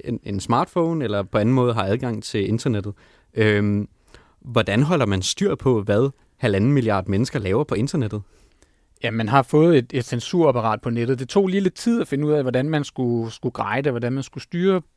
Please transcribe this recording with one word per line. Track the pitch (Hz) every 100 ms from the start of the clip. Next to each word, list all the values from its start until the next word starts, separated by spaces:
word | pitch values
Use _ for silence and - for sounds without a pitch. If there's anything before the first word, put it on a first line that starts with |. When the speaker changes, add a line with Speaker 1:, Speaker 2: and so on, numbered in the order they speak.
| -
Speaker 1:
en, | 117
en | - 98
smartphone, | - 120 180 180 165 165
eller | 117 101
på | 98 110
anden | 107 131
måde | 123
har | 113
adgang | 98 117 127 107
til | - 110 98
internettet. | 110 143 104 104 - _ _ _
Øhm, | - 107 104 104 104 101 _ _ - _ _
hvordan | 135 117 107 104
holder | 147 175 107
man | 95
styr | 92 - 196 151
på, | 135 117
hvad | 104 104 139 - _ -
halvanden | 120 98 117
milliard | 143 110 98 92
mennesker | 98 127 135
laver | 98 107
på | 151 101
internettet? | 131 160 110 107 - _ _ _ _ _ _ -
Speaker 2:
Ja, | 117
man | 113 107
har | 139
fået | 131 151 165 156
et, | 120
et | 135 -
censurapparat | 120 - 180 156 123 110 110
på | 123
nettet. | 117 120 131
Det | 131
tog | 202 190
lige | 190
lidt | 190
tid | - 233 233
at | -
finde | 143 151
ud |
af, | 151
hvordan | 127 127 143
man | 151
skulle, | 143 - 123 120 113
skulle | - 127
greje | - 101 117
det, | 143
hvordan | 120 120
man | 135
skulle | 131 139
styre | - 170 190 185 -